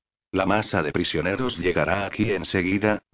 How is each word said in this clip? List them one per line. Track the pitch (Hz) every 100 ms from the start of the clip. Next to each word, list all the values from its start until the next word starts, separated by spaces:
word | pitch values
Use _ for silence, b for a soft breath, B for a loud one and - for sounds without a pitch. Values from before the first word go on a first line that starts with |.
| _ _ _
"La | 95 95
masa | 104 107 98
de | 76
prisioneros | 87 85 82 85 101 127 120
llegará | 87 82 76 98 98
aquí | - 110
enseguida, | 92 85 98 90 98 107 104 -